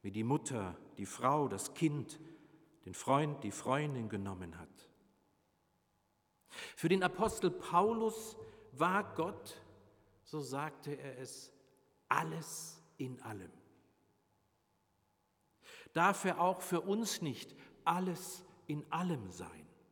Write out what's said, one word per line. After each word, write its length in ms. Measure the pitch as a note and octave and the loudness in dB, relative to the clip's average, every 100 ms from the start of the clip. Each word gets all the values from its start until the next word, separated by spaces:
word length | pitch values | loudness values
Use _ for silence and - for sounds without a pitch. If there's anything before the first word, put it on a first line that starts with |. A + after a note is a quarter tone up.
mir 100 | G2+ | -4
die 100 | G#2 | -2
Mutter, 540 | A2+ D3 - A#2+ F#2+ E2 - - | 0 0 0 -4 -4 -8 -14 -12
die 100 | G2 | -10
Frau, 420 | - B2 D3+ C3+ | 0 2 4 2
das 260 | G2 - | -2 -6
Kind, 460 | - D#3+ D3 - - - - - - _ _ - | 0 0 2 -6 -10 -16 -20 -20 -20 _ _ -12
den 80 | |
Freund, 500 | F#2 - C#3 D3+ D3 | -8 2 4 4 -2
die 60 | G#2+ | -6
Freundin 580 | - B2 C3+ D3+ C3 A2 | -4 0 0 0 -2 -4
genommen 500 | G#2+ G2 F2+ F2 E2 | -4 -4 -6 -8 -12
hat? 300 | E2+ - - _ _ _ _ _ _ _ _ _ _ _ _ _ _ _ _ | -16 -20 -20 _ _ _ _ _ _ _ _ _ _ _ _ _ _ _ _
Für 400 | - - - D#3+ | -12 -12 -2 4
den 140 | F#3+ | 6
Apostel 480 | F3+ F3+ G#3+ - F3+ | 4 4 0 4 0
Paulus 880 | - - E3+ G#3 A3+ A3 G#3+ - - - - - | 0 4 6 6 4 2 0 -10 -12 -16 -16 -18
war 420 | B2+ E3+ G3 G3+ | 2 4 4 2
Gott, 480 | - E3+ - - - - - - _ _ _ | -2 -2 -2 -12 -16 -18 -20 -20 _ _ _
so 160 | - D3+ | -8 -8
sagte 520 | C3 C3+ D3+ D3 D3 | -4 -2 -4 -6 -8
er 260 | C#3+ C#3 B2 | -8 -8 -10
es, 340 | B2+ - - - _ _ _ _ _ | -12 -12 -16 -20 _ _ _ _ _
alles 720 | - D#3+ D#3+ - - - - - - | 4 4 -4 -6 -8 -10 -14 -20 -8
in 240 | B2+ B2 | -6 -6
allem. 320 | A2+ G#2 F#2 - - _ _ _ _ _ _ _ _ _ _ _ _ _ _ _ _ _ _ _ - - - | -8 -8 -10 -16 -20 _ _ _ _ _ _ _ _ _ _ _ _ _ _ _ _ _ _ _ -20 -20 -4
Darf 320 | D#3+ F3+ G3 | 4 6 6
er 160 | F#3+ E3 | 2 4
auch 220 | F3 F#3 | 4 4
für 180 | - F3 | 0 0
uns 400 | F3+ G#3 A3 - | 2 0 0 0
nicht 340 | D#3 A#2 - - - - | -2 -4 -10 -18 -20 -2
alles 640 | - F3 F#3 E3 - - - - - | 0 2 0 -2 -8 -12 -16 -20 -6
in 240 | D3+ - | -6 -2
allem 400 | D#3+ F3+ D3 F#2+ | -2 0 -2 -4
sein? 360 | F2+ F#2 D#2 D2+ - _ | -10 -12 -14 -20 -20 _